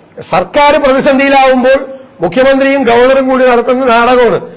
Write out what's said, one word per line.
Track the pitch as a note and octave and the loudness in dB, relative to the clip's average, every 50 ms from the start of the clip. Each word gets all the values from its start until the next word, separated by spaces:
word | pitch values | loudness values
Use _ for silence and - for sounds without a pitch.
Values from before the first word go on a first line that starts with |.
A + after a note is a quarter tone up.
| - _ _ - - - | -20 _ _ -20 -10 -6
സർക്കാർ | E3+ F3+ F3+ F3+ - D4 C#4+ D4 D4 D4+ C#4+ | -4 -4 -4 -2 0 0 2 2 2 2 0
പ്രതിസന്ധിയിലാവുമ്പോൾ | C4 C4 C4+ - C#4+ C4+ C4+ C#4 C#4 C#4 C4+ C4+ C4 C4 B3+ B3 C4 C4+ C#4 C#4 - - - - - - - E3+ | 0 0 0 0 0 0 0 0 0 2 2 2 2 2 0 0 0 0 0 -2 -8 -16 -18 -20 -20 -10 -8 -8
മുഖ്യമന്ത്രിയും | F3 - C4 C4 C4+ C4+ C4+ C4+ C4+ C#4 C#4 C4 A#3 | -4 -2 0 0 2 2 0 0 0 0 0 0 0
ഗവർണറും | A#3 A#3+ B3 C4 C4+ C4+ C4 C4 | 2 2 2 2 2 0 0 0
കൂടി | C4 B3+ B3+ B3+ | 0 0 0 0
നടത്തുന്ന | A#3+ A#3+ A#3 B3+ B3+ B3+ C4+ B3 A3+ | 0 0 0 -2 -2 -2 0 0 0
നാടകമാണ്. | A#3 A#3 B3 B3+ B3 B3 A3 F3 C#3+ - - - | 0 0 0 0 0 0 0 -2 -4 -6 -10 -18